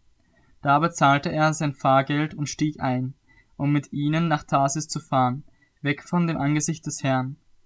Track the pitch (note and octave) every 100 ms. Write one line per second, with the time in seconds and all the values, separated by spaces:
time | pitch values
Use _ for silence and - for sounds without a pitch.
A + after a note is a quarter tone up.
0 | _ _ _ _ _ _ C#3+ C#3+ E3+ -
1 | C#3+ C#3 F3 D#3 D#3 D3+ D3 C3+ C#3 C3+
2 | C3+ D3 D3+ - D3 - D3+ D3 C3+ B2+
3 | C3 - _ _ _ - C#3+ D3 C#3 C#3+
4 | D3 D#3+ E3+ D3+ - D3 C#3 D#3 D3+ D3
5 | - C3+ B2+ C3+ - _ _ _ C#3 C#3+
6 | - F3 E3+ D3+ C#3 D3+ D3 D#3 D3+ -
7 | C#3 C3 C3 D3 _ -